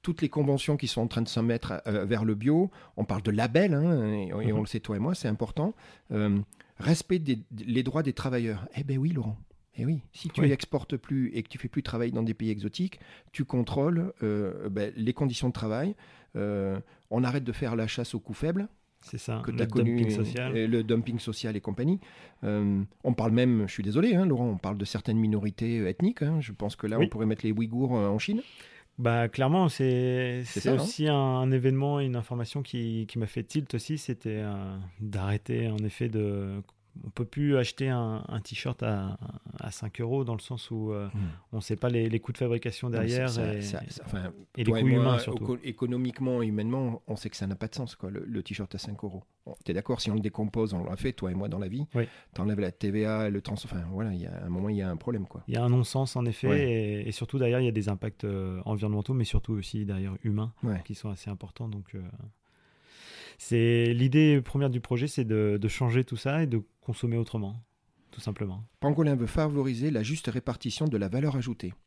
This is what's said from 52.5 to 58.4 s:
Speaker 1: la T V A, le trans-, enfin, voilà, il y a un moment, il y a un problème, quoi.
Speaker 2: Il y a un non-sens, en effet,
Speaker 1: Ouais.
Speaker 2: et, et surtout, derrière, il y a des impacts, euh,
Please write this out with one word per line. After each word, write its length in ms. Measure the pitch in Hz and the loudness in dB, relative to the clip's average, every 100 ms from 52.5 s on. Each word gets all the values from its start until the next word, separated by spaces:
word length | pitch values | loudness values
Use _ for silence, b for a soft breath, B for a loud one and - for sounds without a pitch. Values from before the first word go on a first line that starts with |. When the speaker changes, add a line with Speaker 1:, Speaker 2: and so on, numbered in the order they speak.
| 104 | 0
Speaker 1:
la 140 | 92 | 0
T 180 | - 104 | 0 -2
V 160 | 104 107 | 2 2
A, 240 | 110 107 | 2 0
le 100 | 101 | -2
trans-, 120 | - 104 | -4 -8
enfin, 200 | - 90 85 | -6 -6 -4
voilà, 200 | 95 110 | -4 -2
il 80 | 90 | -4
y 60 | 87 | -6
a 180 | 87 | -6
un 40 | 87 | -4
moment, 200 | 90 101 | -2 0
il 80 | 104 | 0
y 60 | |
a 80 | 92 | -2
un 60 | 82 | -4
problème, 300 | - 117 92 | -2 -4 -4
quoi. 160 | - - | -10 -4
Speaker 2:
Il 80 | |
y 20 | 117 | 0
a 60 | |
un 60 | 120 | 4
non-sens, 480 | 127 120 131 135 127 | 4 4 0 -2 0
en 80 | |
effet, 240 | 120 - 131 | -2 0 2
Speaker 1:
Ouais. 200 | 143 135 | 4 4
Speaker 2:
et, 400 | 113 104 104 104 | 2 0 -2 -4
et 40 | |
surtout, 260 | 107 117 139 | -6 -4 0
derrière, 220 | 123 123 | 2 4
il 40 | 127 | 2
y 20 | |
a 40 | |
des 160 | 110 101 | 2 0
impacts, 360 | 98 110 - | -2 -4 -4
euh, 360 | 107 98 | -4 -2